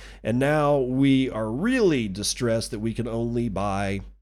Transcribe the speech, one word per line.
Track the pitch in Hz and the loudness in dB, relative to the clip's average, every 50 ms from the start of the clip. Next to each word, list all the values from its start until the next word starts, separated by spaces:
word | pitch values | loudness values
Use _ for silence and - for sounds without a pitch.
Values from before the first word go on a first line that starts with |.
| - - - - - | -18 -20 -16 -8 -4
And | 110 117 127 | -2 0 2
now | 135 143 151 156 147 143 147 139 | 2 2 2 2 4 4 2 2
we | 127 123 127 135 139 139 135 131 131 120 | 2 0 2 4 4 6 6 4 2 0
are | 107 110 110 110 | -2 -4 -4 -4
really | 113 135 190 240 269 254 214 180 151 123 113 101 | -4 -2 0 0 2 4 4 4 4 2 0 -2
distressed | 92 101 98 - - - 127 113 113 113 - - | -4 -4 -4 -4 -4 -2 0 0 0 0 -2 -4
that | 117 104 | -6 -6
we | 110 113 110 | -4 -4 -2
can | - 117 | -4 -4
only | 117 113 117 117 117 117 120 120 117 | -4 -2 -4 -2 -2 -2 -2 -2 -2
buy | 98 95 101 101 98 98 101 98 101 98 - - - _ | -2 -2 -2 -2 -2 -2 -2 -2 -4 -6 -8 -10 -16 _